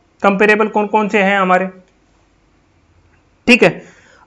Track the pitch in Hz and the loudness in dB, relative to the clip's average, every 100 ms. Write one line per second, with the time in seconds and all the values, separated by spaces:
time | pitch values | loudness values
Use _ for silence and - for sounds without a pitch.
0 | _ _ 202 196 214 214 214 214 208 214 | _ _ -2 0 0 2 0 -2 -2 -2
1 | 208 214 190 202 185 180 185 - _ _ | -2 -2 0 0 0 0 -2 -10 _ _
2 | _ _ _ _ _ _ _ _ _ _ | _ _ _ _ _ _ _ _ _ _
3 | _ _ _ _ - 240 196 - - - | _ _ _ _ 0 2 2 0 -14 -20
4 | _ _ | _ _